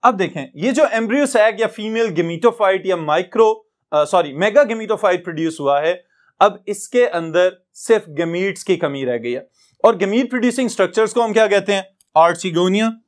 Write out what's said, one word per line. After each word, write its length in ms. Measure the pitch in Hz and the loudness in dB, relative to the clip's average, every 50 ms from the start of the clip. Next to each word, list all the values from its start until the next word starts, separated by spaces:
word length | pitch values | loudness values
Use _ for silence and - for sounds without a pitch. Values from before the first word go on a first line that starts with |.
| - | 2
अब 120 | 247 247 | 2 2
देखें 360 | 190 185 156 - 156 135 131 _ | 2 -4 -4 -4 -10 -12 -12 _
ये 160 | 139 165 247 254 | -4 -4 -2 2
जो 100 | 262 311 | 2 2
embryo 440 | 240 208 226 226 208 233 285 285 | 2 2 -2 -2 0 0 0 0
sac 340 | 269 - 226 208 220 220 196 | 2 2 2 2 2 2 0
या 60 | 226 | -4
फीमेल 480 | 214 214 - 208 214 220 226 226 220 170 | -4 -4 -6 -10 -6 -2 -2 -2 -2 0
gametophyte 720 | 151 170 165 170 165 196 240 220 233 214 190 190 190 - | -2 -2 -2 -4 0 0 0 2 2 0 0 2 0 0
या 100 | 185 185 | -2 -4
माइक्रो, 720 | 170 160 147 151 170 185 185 - 220 226 220 - 220 _ _ _ _ _ _ - | -2 -2 -2 0 -2 -2 -2 2 2 2 2 2 -2 _ _ _ _ _ _ 0
अ, 120 | 151 151 | 0 0
सॉरी, 280 | 143 - 180 175 147 135 | 2 2 0 0 0 -2
मेगागेमेटोफाइट 920 | 147 185 214 208 285 285 220 226 226 220 208 220 - - 196 180 180 180 | -2 -2 2 4 4 2 2 0 -6 -4 -4 -4 0 2 0 0 0 -2
प्रोड्यूस 360 | 180 165 156 165 160 160 - | -8 -6 -4 -4 -4 -4 -4
हुआ 200 | 143 139 143 143 | -2 0 0 2
है, 240 | 151 165 180 180 _ _ _ _ _ _ _ _ | 2 0 -2 -4 _ _ _ _ _ _ _ _
अब 240 | 190 208 196 - _ - | 2 2 2 -2 _ -10
इसके 380 | 208 202 - - - 247 247 | -10 -10 -10 -4 0 0 0
अंदर 580 | 240 175 170 165 165 156 180 180 185 185 _ _ _ _ | 2 0 -4 -6 -2 0 2 2 2 0 _ _ _ _
सिर्फ 300 | - - - 226 214 214 170 147 147 | -20 0 2 2 2 2 -6 -6 -6
gametes 420 | 170 165 170 175 190 196 180 - - | -4 -4 -2 -2 -4 -4 -4 -6 -2
की 140 | - 185 | -2 -2
कमी 280 | 160 175 147 139 139 135 | 0 0 -4 -4 -4 -4
रह 140 | 123 120 120 | -4 -4 -4
गई 140 | 113 120 120 | -4 -6 -6
है। 160 | - - _ _ _ _ _ _ _ - | -6 -8 _ _ _ _ _ _ _ 2
और 120 | 214 233 | 2 2
gamete 300 | 180 185 196 208 240 269 | 2 -2 0 0 0 -2
producing 420 | 233 254 247 220 247 233 262 262 226 | -2 -4 -2 -2 -2 0 0 -4 -4
structures 440 | - - 190 180 - - 220 208 - | 0 -2 -2 0 0 0 -2 0 0
को 80 | 240 | -2
हम 120 | 233 220 208 | -2 0 2
क्या 140 | 220 220 | 2 2
कहते 260 | 208 202 202 190 196 202 | 4 2 0 0 0 -4
हैं? 240 | 196 190 - _ _ _ _ _ 156 | -4 -4 -8 _ _ _ _ _ 2
Archegonia। 760 | 160 170 175 170 - 185 165 170 175 185 190 208 220 226 226 226 _ | 4 4 2 -2 -6 -4 -2 0 0 2 2 2 0 -2 -4 -6 _